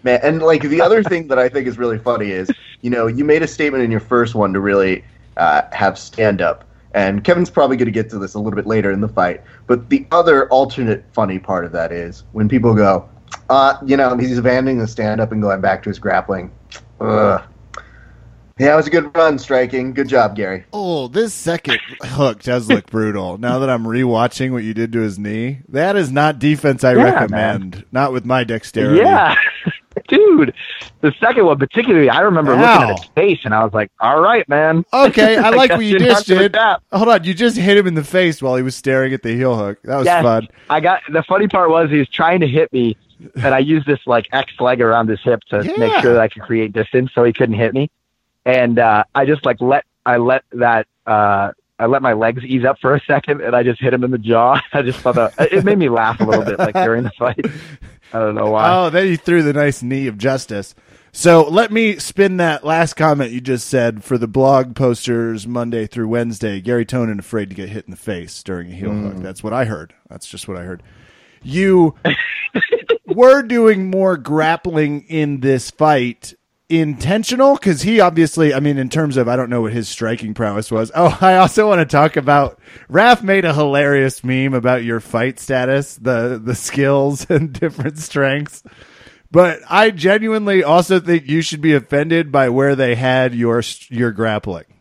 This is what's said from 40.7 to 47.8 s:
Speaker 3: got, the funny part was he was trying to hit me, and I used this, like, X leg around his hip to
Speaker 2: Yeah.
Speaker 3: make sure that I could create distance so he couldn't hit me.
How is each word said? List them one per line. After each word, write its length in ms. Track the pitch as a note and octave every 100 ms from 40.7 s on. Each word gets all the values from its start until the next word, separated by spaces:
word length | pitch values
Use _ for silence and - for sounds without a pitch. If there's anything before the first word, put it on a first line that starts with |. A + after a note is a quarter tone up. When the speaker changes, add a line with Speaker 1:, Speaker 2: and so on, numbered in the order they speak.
| D#3
Speaker 3:
got, 200 | E3 F#3 -
the 120 | D#3+
funny 240 | - F#3+ G#3
part 220 | F#3+ E3+
was 180 | D#3+ D#3+
he 80 | D3
was 120 | C3
trying 300 | - E3 F3+
to 60 | D3+
hit 240 | D3 -
me, 240 | B2+ A#2 A2 _ _ - C3
and 180 | C3+
I 60 | C3
used 260 | C#3 D#3+ C#3+
this, 120 | C#3 -
like, 220 | A#2+ G#2
X 220 | C3+ C3 -
leg 220 | B2 B2+
around 280 | A#2 A#2 A2
his 100 | G#2
hip 200 | B2 A2+ _
to 140 | G#2 E3
Speaker 2:
Yeah. 80 | F#4+
Speaker 3:
make 160 | A2+ G#4+
sure 120 | B2
that 80 | A#2
I 60 | A2
could 160 | A2
create 300 | - A2+ A2
distance 380 | G#2+ G#2+ B2+ B2+
so 100 | -
he 100 | A#2+
couldn't 220 | A2 B2 A2
hit 180 | A2+
me. 160 | C3